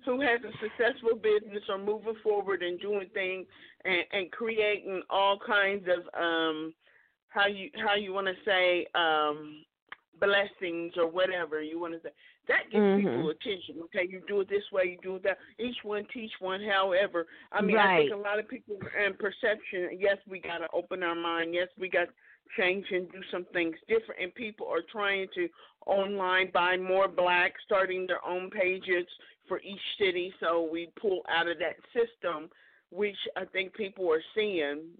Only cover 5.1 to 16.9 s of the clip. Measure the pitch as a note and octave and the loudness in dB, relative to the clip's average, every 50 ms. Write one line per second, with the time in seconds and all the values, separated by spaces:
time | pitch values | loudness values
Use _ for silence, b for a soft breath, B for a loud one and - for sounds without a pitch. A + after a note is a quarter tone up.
5.1 | - F#3+ G3 G3 G3+ G3+ - - A3 G3+ G3 G3 G3 G3+ F#3 F3 F3+ F3 F3 - | 2 4 4 4 4 2 0 0 2 4 4 2 0 -2 0 0 0 0 0 -8
6.1 | - A2+ E3+ E3+ E3 E3 E3 D#3+ D#3 D#3 D#3+ D#3+ D#3+ b b b b b b b | -4 -2 0 0 2 2 2 0 0 -2 -6 -8 -10 b b b b b b b
7.1 | b b _ _ - G#3+ G3+ G3+ G#3 G3 F#3+ - - G#3+ A3 G#3 G3+ G#3 G#3 F#3+ | b b _ _ 0 2 2 2 0 -2 -10 -12 -8 -4 0 0 0 0 0 -2
8.1 | F#3 G3 G3 F#3+ F#3 - - A3 G3 F#3 F3+ F3+ F3+ F3 - - _ - E3+ D#3+ | -4 -2 -2 -2 -4 -2 0 2 4 4 6 4 4 2 0 -2 _ 2 2 4
9.1 | D#3 D#3 D3+ D3+ D3 D3+ D3+ D3+ D3+ D3+ D#3 _ _ _ _ _ - _ _ _ | 4 4 2 2 0 -4 -8 -14 -16 -18 -20 _ _ _ _ _ -20 _ _ _
10.1 | _ E3+ G3+ G3+ G3 G3 G3+ G3+ - - G3 F3 E3+ E3+ E3+ E3+ F3 F3+ E3+ E3 | _ 0 2 4 4 4 2 0 -4 -6 -6 -4 -4 -4 -4 -4 0 0 0 0
11.1 | D#3+ F#3 F#3 F#3 F#3 F3 E3+ D#3 D3+ D#3 D#3 D#3 D#3+ E3+ F3 E3 E3 E3 - D3 | 2 0 0 2 0 -2 -4 -2 -4 -4 -4 -4 -6 -6 -6 -6 -8 -10 -12 -14
12.1 | b b b b b b b - C4 - - - A3 A3 G#3 G3 F#3+ G3+ G3+ F#3 | b b b b b b b 0 0 0 0 0 2 4 6 6 6 4 4 2
13.1 | A#2 F3 D#3+ D#3 D#3+ - - B3+ G3 F3+ E3+ - - - E3 E3+ - G3+ F3+ F#3 | 2 0 0 -2 -4 -4 -4 -6 -6 -6 -8 -14 -12 -14 -14 -6 -2 -2 -2 -2
14.1 | F#3+ F#3 - - G3+ G3+ F#3+ F#3+ G3 G3+ G3+ - G3+ F#3+ F#3 F3+ F3+ F3+ - F#3 | -4 -12 -8 -2 0 0 0 0 -2 -2 -2 -2 0 0 0 0 0 -6 -8 -8
15.1 | F#3+ F#3+ F#3+ G3 F#3 B B B B - A3 B3 A#3+ - - G#3+ G#3 G#3 G#3 G#3 | -8 -2 0 -2 -2 B B B B -6 -6 -6 -6 -6 -6 -4 -4 -4 -4 -6
16.1 | - B3+ A3 A3 - - F#3 F#3 F#3 G3 G#3 G#3+ G3 G3 F#3+ G3 | -10 -10 -10 -10 -10 -8 -4 -4 -4 -4 -2 0 2 2 4 4